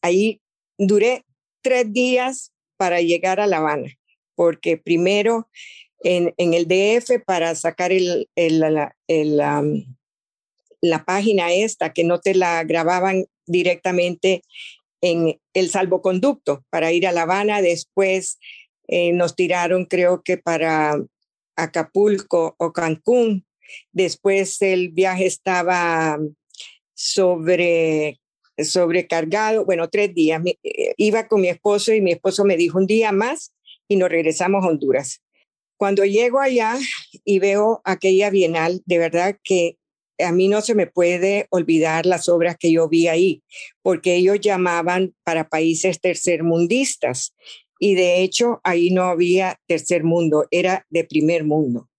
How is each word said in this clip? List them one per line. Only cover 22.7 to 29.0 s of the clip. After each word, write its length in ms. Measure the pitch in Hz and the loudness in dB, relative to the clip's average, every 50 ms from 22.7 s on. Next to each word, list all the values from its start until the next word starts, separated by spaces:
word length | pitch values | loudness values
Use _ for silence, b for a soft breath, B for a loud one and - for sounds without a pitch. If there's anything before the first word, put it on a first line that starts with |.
| 160 | -4
Cancún. 720 | - 170 160 160 160 _ - 240 247 240 226 208 190 - _ _ _ B B B B B B _ | -4 -4 -4 -4 -4 _ 0 2 2 2 2 0 -4 -6 _ _ _ B B B B B B _
Después 720 | 180 190 170 - _ _ 196 196 196 196 190 - - 202 | -2 -2 -2 -2 _ _ 0 0 0 -2 -2 -2 -2 0
el 260 | 190 185 180 180 180 | 0 0 0 -2 -4
viaje 380 | 160 165 190 190 185 185 190 | -2 0 0 0 0 0 -2
estaba 920 | 185 - - _ 190 185 180 170 175 180 175 175 170 165 160 160 160 151 151 156 151 151 _ _ _ B B B B B B B _ _ | -2 -2 -4 _ -2 -2 -2 0 0 0 0 0 0 0 0 0 -2 -2 -2 -6 -8 -8 _ _ _ B B B B B B B _ _
sobre, 1200 | - - - - - 190 180 180 165 160 165 180 170 175 175 170 165 165 160 156 156 151 151 131 _ _ _ _ _ _ _ _ | -10 -8 -4 0 2 2 2 2 0 0 0 0 2 2 0 2 2 2 0 0 -2 -2 -4 -6 _ _ _ _ _ _ _ _
sobrecargado. 1120 | - 147 151 - 185 175 165 165 180 | -8 -6 -2 0 0 0 2 0 -2